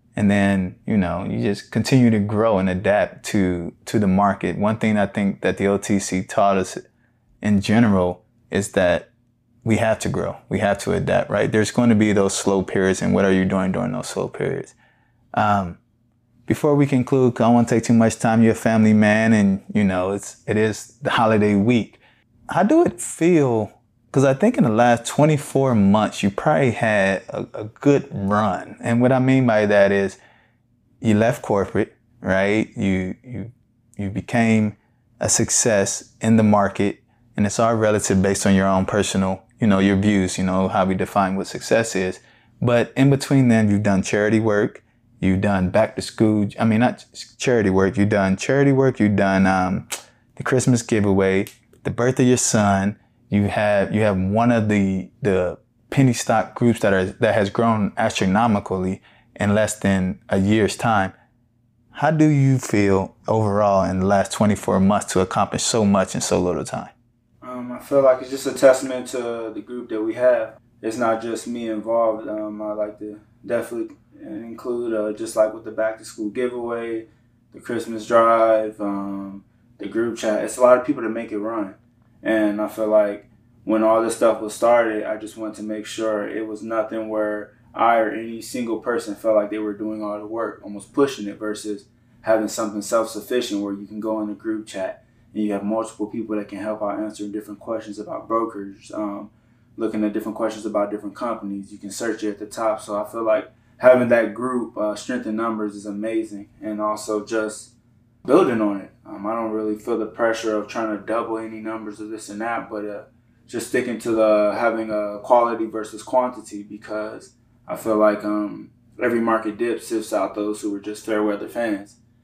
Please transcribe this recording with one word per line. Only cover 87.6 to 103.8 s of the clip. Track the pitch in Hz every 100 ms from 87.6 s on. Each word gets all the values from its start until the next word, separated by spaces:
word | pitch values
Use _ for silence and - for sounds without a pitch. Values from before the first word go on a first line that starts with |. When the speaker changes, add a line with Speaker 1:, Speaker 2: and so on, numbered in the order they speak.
| _
Speaker 2:
I | - 113 117
or | 107
any | 113 113 113
single | - 127 117 107
person | 123 113 104
felt | 101 113 107
like | 104
they | 107
were | 107
doing | 101 107 107
all | 104 104
the | 107
work, | 113 110 -
almost | - 101 -
pushing | 143 139 120 101
it, | 101
versus | 107 104 107 101 - _ _ _
having | - 110 104
something | - 107 104
self-sufficient | 98 117 139 107 - 127 113 104
where | 101
you | 98 101
can | 107
go | 110 110
in | 107
a |
group | 98 110 107 107
chat | 98 92 - _ _ _
and | 107
you | 104
have | 101
multiple | 101 110 110 - 104
people | 117 107
that | 107 101
can | 101
help | 107 107
out | 101 104
answering | 107 104 104
different | 104 104 101
questions | - 110 110 101
about | 104 - -
brokers, | 113 113 101 98 98 -
um, | 107 104 101 107 _ _ _ _ -
looking | 110 107
at | 107
different | 107 110 107
questions | 110 107 107
about | 101 101
different | 104 104
companies. | 95 101 95 101 98 95
You | 101
can | 101
search | - 113 151
it | 107
at | 101
the | 104
top. | - 113 107
So | - 104
I | 107
feel | 113
like | 113 107 - _ _
having | -